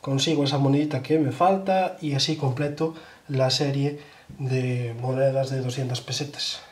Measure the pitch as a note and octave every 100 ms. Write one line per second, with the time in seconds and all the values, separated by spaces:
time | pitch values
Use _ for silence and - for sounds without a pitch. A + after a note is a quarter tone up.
0 | - C3+ E3 D3 C#3 C#3 C#3 C#3 D3+ C3
1 | - D#3+ C#3 A#2+ F3+ G3 F#3+ F#3+ F#3 -
2 | D3+ C3+ - D#3 C3+ A#2+ D3 D3 D#3+ D#3+
3 | - - - C3+ C3 - C#3+ C#3 C#3+ D3
4 | - - - - C3 C3 B2+ B2 A#2+ A#2
5 | B2+ C3 C3+ C3+ B2+ C3 B2+ - B2 B2
6 | - B2+ - - - - -